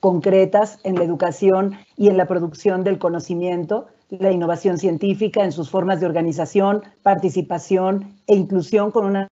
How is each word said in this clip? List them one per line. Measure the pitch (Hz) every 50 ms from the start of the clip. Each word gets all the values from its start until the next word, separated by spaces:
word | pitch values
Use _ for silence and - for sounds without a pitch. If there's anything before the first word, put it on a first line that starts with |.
concretas | - 190 185 175 156 202 190 190 190 185 190 208 214 208 - - _
en | 196 185
la | 180 175
educación | 170 175 143 180 175 180 - 208 190 190 190 196 196 196 - - _ _
y | - 202 202
en | 190
la | 185 180
producción | 180 190 180 165 170 151 - - 202 185 185 185
del | 196 196 -
conocimiento, | - 175 170 170 160 - 180 170 175 185 180 175 175 156 208 220 - - _ _ _ _
la | - 185 190 190
innovación | 180 175 170 165 170 165 - 202 180
científica | 170 - 196 165 156 196 196 196 196 214 208 - 214 202
en | 185 147
sus | 156 165 135
formas | - 190 180 185 196 160
de | 180
organización, | 175 156 170 165 170 156 156 165 147 - 202 196 196 202 208 208 - _ _ _
participación | 202 196 190 - 185 - 190 165 - 175 170 - - 190 190 185 190 196 202 196 - - _ _
e | - 208
inclusión | 202 190 196 196 185 165 - - 214 202 214
con | 208 233 208
una | 196 202 196 196 196